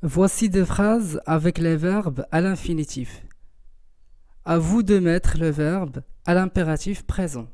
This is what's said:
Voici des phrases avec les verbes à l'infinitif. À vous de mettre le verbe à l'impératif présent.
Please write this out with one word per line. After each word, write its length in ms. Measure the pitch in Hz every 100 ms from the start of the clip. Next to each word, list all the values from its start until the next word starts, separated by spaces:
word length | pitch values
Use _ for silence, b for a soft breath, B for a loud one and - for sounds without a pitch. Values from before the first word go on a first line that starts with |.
Voici 460 | 165 156 190 - 220
des 160 | 185
phrases 560 | 180 - 202 233 202 151 -
avec 320 | 160 160 175
les 180 | 165 160
verbes 480 | 170 202 190 127 143
à 100 | 160
l'infinitif. 880 | 185 190 - 165 151 - 123 - - - - - - - - - - - - -
À 140 | - 165
vous 260 | 165 214
de 160 | 196 202
mettre 380 | 175 170 - -
le 100 | 160
verbe 540 | 147 151 185 175 131 - -
à 100 | -
l'impératif 680 | 175 185 185 165 156 - 202
présent. 460 | - - 180 131 117